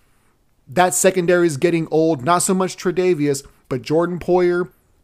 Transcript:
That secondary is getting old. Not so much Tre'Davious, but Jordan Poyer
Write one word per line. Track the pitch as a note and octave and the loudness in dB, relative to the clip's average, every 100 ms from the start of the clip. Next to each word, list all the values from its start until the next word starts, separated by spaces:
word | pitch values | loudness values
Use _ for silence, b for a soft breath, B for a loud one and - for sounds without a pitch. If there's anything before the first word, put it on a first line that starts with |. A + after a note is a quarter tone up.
| _ _ _ _ _ _ - | _ _ _ _ _ _ -8
That | B2 F3+ | 0 0
secondary | F3 F#3+ F#3+ E3+ F3 F3 | 4 2 2 2 2 2
is | C3+ | 0
getting | E3+ E3+ D#3+ | -2 0 0
old. | D#3 D#3+ D3+ | 0 0 0
Not | B2+ F3+ | 0 0
so | - | 0
much | F#3 F#3 - | 0 -2 -4
Tre'Davious, | F#3 F3 F#3 E3 D3 C#3 - b - | -4 0 0 2 0 -2 -8 b -8
but | C3 | -8
Jordan | - D#3 E3+ F3 | -2 -2 0 -4
Poyer | - F3+ F3 F3 F3+ _ _ _ | 0 2 2 0 -4 _ _ _